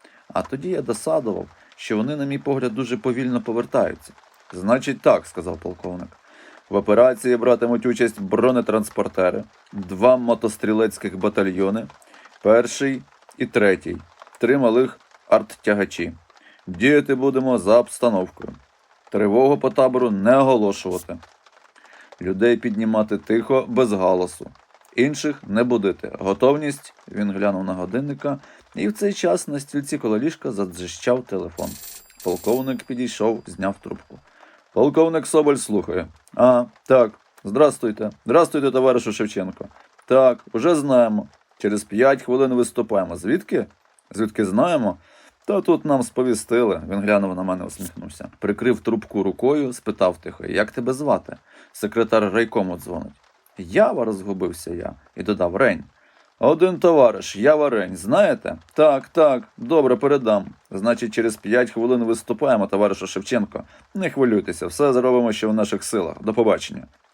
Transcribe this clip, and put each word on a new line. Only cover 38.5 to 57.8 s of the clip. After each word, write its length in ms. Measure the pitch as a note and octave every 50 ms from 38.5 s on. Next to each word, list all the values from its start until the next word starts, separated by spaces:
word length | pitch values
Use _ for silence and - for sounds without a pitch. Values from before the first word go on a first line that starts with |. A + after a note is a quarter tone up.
| - D3 C#3 C3+
товаришу 420 | B2 C3 C3 C3 B2 A#2+ A#2 A2+ G#2
Шевченко. 520 | - A2 G#2 - G2 F#2 F#2+ - - - - - _ _ _ _ _ _
Так, 380 | - B2 C3+ C3 B2+ A#2+ - - - -
уже 220 | A2+ B2 F3 E3+
знаємо. 520 | D3+ C#3 C#3+ C3 B2 A#2+ A2+ G#2+ G#2 G#2 - _ _ _ _ _ _
Через 260 | - G2+ G#2 G#2 G#2
п'ять 380 | - G2+ A2 B2+ C3+ C#3 C3+ -
хвилин 320 | - B2 C3 C3+ C3 B2+
виступаємо. 600 | B2 A#2 A2+ - B2 A2 - G#2+ G2 F#2 F2 E2+
Звідки?" 500 | D#2+ - G#2+ D3+ F#3+ - - G#3+ C3+ G#2+ - _ _ _ _ _ _ _ _
"Звідки 340 | - G2 A2+ G#2+ - - G#2+
знаємо?" 520 | F#2 F#2+ A#2 D3+ F3+ E3+ C#3+ A2+ G2 - - _ _ _ _ _ _ _ _ _
"Та 140 | - G#3 F#3+
тут 240 | F#3 - E3 D3 -
нам 180 | D3+ C#3 C3 A#2
сповістили", — 800 | - - B2+ B2+ B2+ A#2 G#2+ - - A#2 A#2+ B2 G#2 F2+ D#2+ E2 E2
він 100 | G2 G2+
глянув 340 | G2+ G#2 G#2 G2+ G2 F#2+ F#2
на 80 | F2+ F#2+
мене, 220 | F#2 F#2 F2+ F2+
усміхнувся. 640 | F2 - - G2 F2 - - - - - - - - - _
Прикрив 420 | - G2+ G#2 - A#2 B2 A#2 -
трубку 420 | - A2+ A2+ G#2+ - - - G#2 F#2
рукою, 500 | G2 F2 - A#2+ C3 D3 D3+ C#3 B2+ B2
спитав 460 | - - G#2+ G#2 - F#2+ F2+ E2+ -
тихо: 260 | - E2+ - - -
"Як 240 | - - F#2+ G#2+ A2
тебе 220 | - B2+ A#2 C3+ C3
звати?" 440 | C3+ D3+ C#3 G#2+ F2+ - - - - _ _ _ - - _ _
"Секретар 600 | - A2 G#2 - A#2 A2+ G#2+ A#2 A2 G#2 G2 F#2
райкому 460 | A2+ A2+ A2 - A2+ F#2+ F#2 F2 E2+
дзвонить". 340 | - - F2 D#2+ - - - _ _ _ _ _ _ _ _ -
"Ява", — 460 | F#2 E2 G2+ G3 G#3+ - G#3 C#3+ A#2
розгубився 720 | A2 G#2 F#2+ F#2+ G2+ G2 F#2 F#2 F2 E2+ - - F2 F2
я 200 | - - - - - _ _ _
і 60 | - F#2+
додав: 340 | G#2 G#2 F2+ F2+ F2 F2+
"Рень". 280 | G#2 C3 A#2 F#2 D#2 - - _ _ _ _ _ _ _ _ _ _
"Один 400 | A2+ C3 D#3+ D#3+ F3+ F#3 F3+ D3
товариш, 580 | - E3+ E3 D3 B2+ A2+ G#2 F#2+ F#2+ - -
Ява 340 | G2 A2 D3 D#3 D3+ D3 C#3
Рень, 260 | A#2+ G#2+